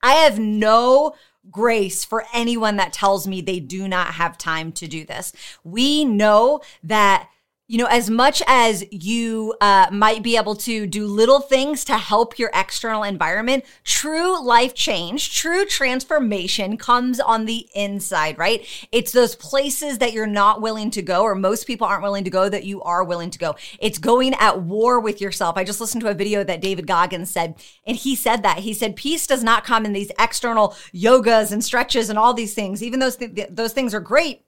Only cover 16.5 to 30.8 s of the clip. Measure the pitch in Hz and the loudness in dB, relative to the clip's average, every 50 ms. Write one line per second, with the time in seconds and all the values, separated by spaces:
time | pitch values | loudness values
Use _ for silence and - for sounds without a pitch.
16.5 | - - 202 190 214 226 - - 240 247 247 254 254 233 - - 226 220 220 220 | -4 -4 -4 -4 -6 -8 0 2 2 2 2 0 -2 -2 0 0 0 0 0 -4
17.5 | 226 233 - _ _ 196 202 202 202 196 185 - 190 165 151 156 143 147 165 190 | -6 -8 -8 _ _ -6 -6 -4 -4 -6 -6 -4 -2 -2 -2 -2 -2 -2 0 0
18.5 | 233 226 - - - - - _ - 233 240 - - 247 240 226 - _ - - | 0 -2 -6 -12 -16 -18 -14 _ -2 -2 -2 2 4 4 4 4 0 _ -12 -4
19.5 | - 269 277 285 - - 302 294 277 214 247 240 220 226 220 214 208 202 202 202 | -2 -2 0 0 -4 -6 -6 -6 -2 -2 -2 -2 0 -2 -4 -2 0 4 4 4
20.5 | 214 - 220 226 220 220 214 208 - 214 180 170 185 175 208 226 196 185 196 190 | 4 2 -2 -4 -4 -4 -6 -6 -6 -6 -4 0 2 2 2 2 2 0 0 0
21.5 | 214 226 - - 240 214 226 185 202 185 175 202 202 196 196 185 160 185 185 202 | 0 -2 -4 -8 -6 -4 -2 -2 -2 -2 -2 -4 -4 -4 -4 -2 0 0 0 0
22.5 | 202 196 - 190 196 190 - 170 175 175 185 165 175 170 170 180 - - 175 160 | 0 -4 -6 -8 -12 -8 -4 -2 0 0 0 -2 -2 -6 -6 -10 -8 -6 -6 -6
23.5 | 151 - - - - - - 220 214 165 156 262 233 247 262 262 254 - 214 214 | -6 -6 -12 -20 -14 -4 -4 -4 -4 -2 2 4 4 4 4 2 2 4 4 4
24.5 | 165 180 180 165 190 214 220 247 247 240 220 220 208 - 196 196 170 - 202 - | 4 2 -4 -4 -2 0 2 4 4 2 2 0 -4 -4 -6 -8 -4 -2 -2 -2
25.5 | 220 196 185 185 208 208 233 214 - 233 220 220 208 156 202 208 208 202 196 - | 0 -2 -4 -4 -6 -8 -6 -6 -6 -4 -2 -2 -2 -2 -2 -2 0 -2 0 -2
26.5 | 180 160 180 196 196 175 170 147 190 170 175 175 185 175 175 180 - 180 165 170 | -4 -4 -4 -4 -4 -4 -2 0 2 2 2 0 -2 -8 -8 -6 -4 -4 -4 -4
27.5 | 156 _ - - _ _ _ 208 240 220 - 262 269 - - 233 226 240 202 202 | -6 _ -20 -20 _ _ _ -8 -8 -4 -2 -4 -4 0 0 0 0 2 2 0
28.5 | 170 - 202 226 214 - 240 214 - - - 277 320 320 - - 285 262 226 226 | 0 0 -4 -8 -6 -4 -4 -6 -6 -6 -4 -4 -4 -4 0 -2 -2 0 2 2
29.5 | 233 220 - - 233 226 220 208 202 196 202 196 - - 220 220 - - - 240 | 2 2 2 0 0 0 0 0 -4 -4 -6 -8 -2 0 0 0 0 -4 -4 -2
30.5 | 233 226 214 202 - - | 2 2 2 2 0 -8